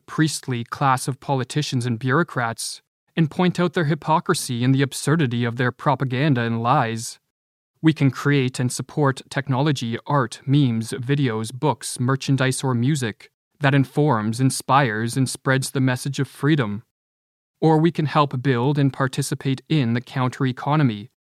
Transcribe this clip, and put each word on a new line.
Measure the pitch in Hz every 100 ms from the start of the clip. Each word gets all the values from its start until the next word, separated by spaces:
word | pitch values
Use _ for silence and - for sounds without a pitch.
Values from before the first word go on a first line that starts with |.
| -
priestly | - 156 - - 120
class | 117 - 139 131 -
of | 131
politicians | - 135 120 151 147 127
and | 120 113
bureaucrats, | 127 139 170 - 117 113 - - _ _ _
and | - 156
point | - 180 170
out | 175
their | -
hypocrisy | 147 160 - 160 - 175 - 120
and | 123
the | 135
absurdity | 135 - - 160 135 120
of | 120 117
their | 123
propaganda | - 151 131 131 123 156 123
and | 117 117
lies. | 117 143 113 113 120 - _ _ _ _ _ _
We | 160
can | 151 139
create | - 143 143 127 -
and | 123
support | - 127 - 139 131 -
technology, | - 135 127 151 139 117 117 -
art, | 143 139 - -
memes, | 143 135 113 113
videos, | - 123 143 131 110 113
books, | 127 151 117 - -
merchandise, | 123 135 - 135 131 127
or | 135
music | 120 123 151 117 - - _ _ -
that | 139
informs, | 139 131 - 147 113 107 113
inspires, | 131 - - 131 131 107 117 135
and | 127
spreads | - - 131 131
the | 139
message | 131 127 147 135
of | 135
freedom. | - 139 156 110 101 - _ _ _ _ _ _ -
Or | 156 156
we | 170
can | 165 147
help | 156 143 131
build | 139 120 131 147
and | 139
participate | - 135 - 135 139 139 131 -
in | 160 117
the | 120
counter-economy, | - 139 127 - 131 123 - 151 135 104 110 _